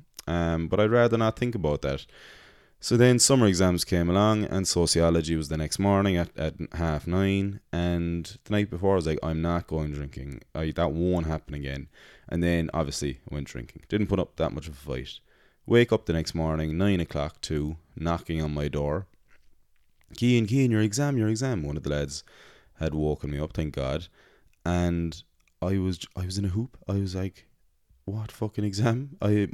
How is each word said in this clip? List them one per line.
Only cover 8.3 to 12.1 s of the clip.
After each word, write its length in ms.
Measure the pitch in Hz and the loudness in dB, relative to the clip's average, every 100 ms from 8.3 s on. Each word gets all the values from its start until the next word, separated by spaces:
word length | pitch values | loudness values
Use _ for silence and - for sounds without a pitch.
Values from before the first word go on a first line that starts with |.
| - - | -12 -2
the 60 | |
night 180 | 104 101 | 0 0
before 240 | 85 95 | 0 2
I 20 | 95 | 2
was 100 | 78 | 2
like, 140 | 78 | -2
"I'm 200 | 80 80 | -2 -2
not 260 | 82 85 - | 0 -2 -2
going 240 | 80 76 | -4 -4
drinking. 500 | 73 71 69 67 65 - - | -6 -8 -10 -12 -14 -12 -6
I, 160 | 80 | -4
that 200 | 76 85 | -2 -2
won't 360 | 78 90 90 80 | 0 0 0 -2
happen 260 | 80 - | -4 -6
again." 360 | 73 69 69 69 - - | -10 -8 -8 -12 -20 -20